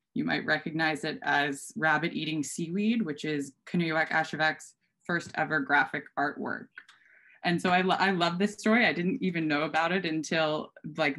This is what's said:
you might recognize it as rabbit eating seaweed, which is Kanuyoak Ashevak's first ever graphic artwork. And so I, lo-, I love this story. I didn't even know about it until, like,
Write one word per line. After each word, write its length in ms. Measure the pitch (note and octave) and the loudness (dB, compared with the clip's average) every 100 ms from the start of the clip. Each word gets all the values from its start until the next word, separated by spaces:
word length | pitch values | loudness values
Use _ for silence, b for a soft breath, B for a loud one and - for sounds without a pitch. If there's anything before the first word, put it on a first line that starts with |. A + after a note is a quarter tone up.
| _ | _
you 100 | - | -4
might 200 | D#3 D3+ | -2 -2
recognize 600 | - D3+ E3 D#3 D#3+ D3+ | 0 -2 -2 -2 -2 -2
it 140 | D#3 - | -4 -6
as 500 | - C#3+ C#3+ C#3 - - | 0 0 0 -4 -8 -2
rabbit 360 | D#3 D3+ D3+ | 0 2 0
eating 300 | - D#3 D#3 | -4 -4 -4
seaweed, 600 | C#3+ - E3 F3+ G#3+ A#3 | -4 -6 -4 0 0 0
which 220 | F3 C#3+ | -2 -4
is 280 | D#3 D3+ C#3 - - | -4 -4 -4 -10 -4
Kanuyoak 440 | F3 E3 D#3+ D#3 | 0 2 0 2
Ashevak's 640 | D#3+ D#3 D3+ D#3 - - _ _ _ | 0 -2 0 0 -2 -10 _ _ _
first 260 | - F3 - | -4 -4 -4
ever 260 | - D3 D#3 | -4 0 0
graphic 440 | C3+ C#3+ - D3 - - | 2 2 2 -2 -8 -4
artwork. 480 | D3 - C3+ - - - - B B B B B | -4 -2 -6 -8 -10 -20 -20 B B B B B
And 180 | - E3+ | 0 2
so 100 | F#3 | 4
I, 100 | F3+ | 4
lo-, 160 | F#3 F3+ | 4 4
I 120 | F#3+ | 4
love 280 | F#3 E3+ F3 | 4 2 2
this 160 | G3+ | -2
story. 300 | - A3 A3+ | 0 2 4
I 80 | G#3+ | 4
didn't 300 | D#3 F3 - | 2 0 0
even 260 | F#3 E3+ D#3 | 0 0 0
know 140 | D3 | 0
about 300 | D#3 D#3 E3 | 0 0 2
it 120 | F#3 | 0
until, 680 | E3+ D#3+ D3+ E3 D#3 D3+ - - - D3+ | 0 -2 -2 0 2 0 -6 -12 -12 0
like, 180 | D3 | 0